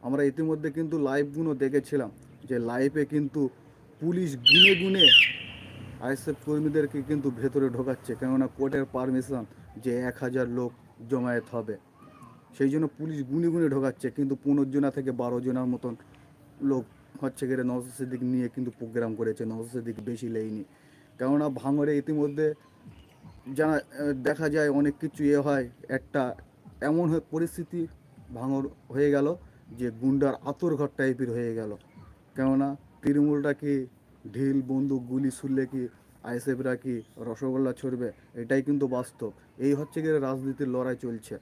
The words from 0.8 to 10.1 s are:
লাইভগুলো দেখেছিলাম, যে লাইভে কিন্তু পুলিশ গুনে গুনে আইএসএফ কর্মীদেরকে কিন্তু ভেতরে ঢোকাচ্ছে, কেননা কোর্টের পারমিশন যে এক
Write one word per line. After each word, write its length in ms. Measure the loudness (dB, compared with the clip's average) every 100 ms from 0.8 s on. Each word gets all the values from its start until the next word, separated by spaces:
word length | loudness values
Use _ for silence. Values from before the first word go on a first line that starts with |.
| -2 0
লাইভগুলো 560 | 0 0 -2 -2 -2
দেখেছিলাম, 560 | 0 2 2 0 -2 -2 -8 -20 -20 -4
যে 100 | -2
লাইভে 460 | -2 0 0 0
কিন্তু 440 | 0 0 0 0 -2 -4 -20 -20 -20 -6
পুলিশ 360 | -2 0 -2 2
গুনে 380 | 6 8 8
গুনে 320 | 8 4 6 8 10 6 0 -12 -14 -16 -16 -16 -8
আইএসএফ 360 | -4 -2 -4 -6 -2
কর্মীদেরকে 560 | 0 2 2 2 -2
কিন্তু 280 | -2 0 0
ভেতরে 400 | 0 0 2 2
ঢোকাচ্ছে, 440 | 0 -2 -4 -4
কেননা 320 | -4 0 2 0
কোর্টের 380 | 0 0 0
পারমিশন 600 | -2 -2 0 0 -2 -6 -6 -14 -20 -6
যে 140 | -2 -2
এক 180 | -2